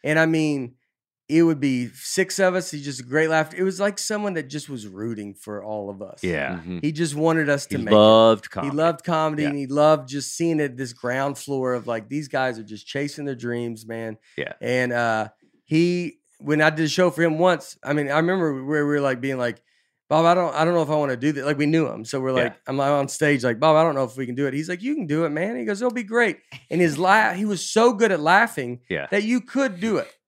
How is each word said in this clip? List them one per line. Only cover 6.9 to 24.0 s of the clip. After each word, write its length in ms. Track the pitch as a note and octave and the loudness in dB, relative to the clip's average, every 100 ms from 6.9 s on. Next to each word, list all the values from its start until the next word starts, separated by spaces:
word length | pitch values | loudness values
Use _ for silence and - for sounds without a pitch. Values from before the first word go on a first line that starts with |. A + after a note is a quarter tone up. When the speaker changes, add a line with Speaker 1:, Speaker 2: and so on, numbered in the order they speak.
Speaker 1:
just 240 | D3+ E3 D3 | -2 -4 0
wanted 340 | E3 E3 D3 | 0 2 0
us 160 | C#3+ - | -2 -2
to 100 | C3+ | -6
Speaker 2:
He 40 | |
Speaker 1:
make 100 | A2 | 4
it. 40 | G#2+ | 8
Speaker 2:
loved 480 | G#2+ A2 A2+ G#2+ - | 10 10 8 4 0
Speaker 1:
He 40 | |
Speaker 2:
comedy. 260 | G2+ C#3+ C#3+ | -6 -4 0
Speaker 1:
loved 260 | E3 D#3 | 0 0
comedy, 380 | - D#3+ D#3 D3+ | -2 -2 0 -2
Speaker 2:
Yeah. 60 | D3 | -2
Speaker 1:
and 80 | D3 | -2
he 80 | C3+ | -2
loved 420 | C#3+ D3+ D#3 C3 | 4 4 4 0
just 280 | C#3+ C3 - | -10 -8 -4
seeing 220 | E3+ D#3+ | 0 0
it, 180 | C#3+ B2 | -2 -4
this 160 | B2+ | -10
ground 460 | A#2+ B2 C3 C#3 C#3 | -8 -4 -2 -4 -6
floor 340 | - C3+ B2+ | -6 -4 -2
of, 140 | B2 A2+ | -2 -2
like, 220 | A#2 G#2+ | -6 -6
these 180 | C#3+ C#3+ | -10 -4
guys 320 | C#3 C3 A2+ | -2 -2 -4
are 40 | |
just 220 | G#2+ G#2+ - | -12 -16 -8
chasing 400 | C#3 C#3+ D3+ C#3+ | -6 -6 -6 -10
their 80 | B2+ | -8
dreams, 520 | A#2+ A#2+ A#2+ A2+ A2 | -6 -4 -6 -10 -10
man. 300 | A2+ A2+ G#2+ _ - | -10 -10 -12 _ -10
Speaker 2:
Yeah. 160 | - - | -10 -8
Speaker 1:
And, 320 | A#2+ B2+ B2 | -2 0 0
uh, 360 | A#2+ A#2 A2 G#2+ _ _ _ _ | 0 0 0 -4 _ _ _ _
he, 540 | D#3 F3 F3+ F3 - _ _ | 2 2 0 -4 -10 _ _
when 220 | C#3+ D3+ | -2 2
I 80 | D#3 | 2
did 120 | D#3 D#3+ | 2 -2
a 40 | |
show 200 | F3 F3+ | 2 0
for 140 | D#3 | 2
him 160 | E3 D#3 | 0 2
once, 380 | F3+ E3 - - | 2 2 -4 -14
I 100 | - | -4
mean, 160 | D3 C#3+ | -2 0
I 60 | D3 | 0
remember 460 | E3+ F#3+ D#3+ C3+ C3+ | 2 0 0 -2 -2
where 200 | D3+ D3 | 0 0
we 80 | D3 | 2
were, 40 | |
like, 220 | C#3 B2+ | 0 -2
being 160 | C3+ C3 | -4 -2
like, 240 | A#2+ A2+ _ _ _ _ _ | -4 -4 _ _ _ _ _
"Bob, 160 | D3+ E3 | 4 4
I 80 | |
don't, 200 | F3+ E3+ | 4 2
I 120 | C#3+ D#3+ | 0 2
don't 80 | |
know 80 | F3 | 2
if 80 | D3 | 2
I 60 | D3+ | 0
wanna 200 | C#3+ B2 | 0 0
do 160 | C#3 | -2
that." 140 | C#3+ C#3 | 0 -2
Like, 120 | C#3+ | 0
we 80 | D3 | 2
knew 220 | D#3+ D#3 | 2 0
him. 160 | A2 | -4
So 160 | A2+ C#3 | -8 -4
we're 160 | C3 B2+ | 0 0
Speaker 2:
Yeah. 80 | |
Speaker 1:
like, 100 | B2 - - | 0 -4 -8
I'm 120 | C3+ | -2
on 260 | C#3 C#3+ C#3 | 2 2 0
stage, 380 | - D3+ C#3+ A#2+ | 0 2 4 2
like, 160 | A2+ | 2
"Bob, 160 | D#3 D#3 | 4 6
I 60 | |
don't 120 | E3 | 4
know 80 | C#3 | 0